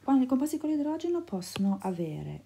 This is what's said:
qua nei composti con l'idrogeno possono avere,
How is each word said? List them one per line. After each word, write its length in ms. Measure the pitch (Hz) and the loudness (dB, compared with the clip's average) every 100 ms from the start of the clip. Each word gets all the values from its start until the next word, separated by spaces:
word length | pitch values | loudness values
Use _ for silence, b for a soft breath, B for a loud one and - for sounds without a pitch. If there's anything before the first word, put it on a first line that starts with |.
qua 120 | - 269 | 4 4
nei 120 | 254 | 4
composti 320 | 262 294 311 | 2 0 -2
con 100 | 302 | 0
l'idrogeno 540 | 302 294 320 339 349 | 0 0 -2 0 -2
possono 560 | - 185 180 - 196 190 | -2 -6 -4 0 0 0
avere, 640 | 190 175 160 151 147 147 | -2 -2 -4 -4 -8 -10